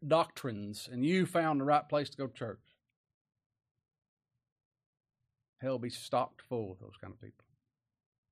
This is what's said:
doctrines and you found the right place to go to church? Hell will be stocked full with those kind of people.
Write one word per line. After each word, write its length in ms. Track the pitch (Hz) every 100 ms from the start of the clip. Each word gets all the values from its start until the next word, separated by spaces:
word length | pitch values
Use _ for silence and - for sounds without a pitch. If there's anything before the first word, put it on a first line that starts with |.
| 147
doctrines 840 | 160 160 - 131 104 104 101 -
and 140 | 123 147
you 200 | 185 170
found 340 | 170 160 143
the 60 | 139
right 220 | 147 -
place 220 | 147 139
to 80 | -
go 100 | 131
to 60 |
church? 260 | - 117 95 _ _ _ _ _ _ _ _ _ _ _ _ _ _ _ _ _ _ _ _ _ _ _ _ _ _ _ _ _ -
Hell 140 | 131
will 60 | 127
be 100 | 120
stocked 520 | - - 123 - -
full 280 | - 123 101
with 100 | 92
those 180 | 104 -
kind 120 | 98
of 80 | 98
people. 240 | 107 - _ _ _ _ _ _ _ _ _